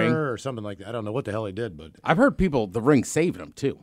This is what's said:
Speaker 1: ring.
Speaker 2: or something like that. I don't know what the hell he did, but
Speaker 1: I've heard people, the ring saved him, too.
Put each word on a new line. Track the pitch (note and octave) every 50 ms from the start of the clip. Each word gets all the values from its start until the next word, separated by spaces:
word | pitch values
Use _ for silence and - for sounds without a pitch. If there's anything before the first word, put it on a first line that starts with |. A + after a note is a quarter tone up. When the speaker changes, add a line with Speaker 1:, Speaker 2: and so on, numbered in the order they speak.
Speaker 1:
ring. | A2 A#2
Speaker 2:
or | A#2+ D#3+ D#3 C#3 A#2 G#2+
something | - C#3 B2+ A2+ G#2
like | G#2 G2+ G2
that. | G2 G2+
I |
don't | A#2 A#2+ G#2+
know | G#2
what | G#2+ C3+ C#3
the | -
hell | G2+ A2+ A2
he | G2+ F#2
did, | G2+ A#2+ A2 E2 D2
but | D#2+ D#2 - - -
Speaker 1:
I've | - E3 E3+
heard | C4 C#4+ - -
people, | F#3+ F#3 C#3+ C3 G#2+ F#2+
the | F2 A#2
ring | G#2+ C3+ D3+ C3 G2
saved | - - D3+ D#3+ - F#2 F2+
him, | F2+ - -
too. | - - C3+ - -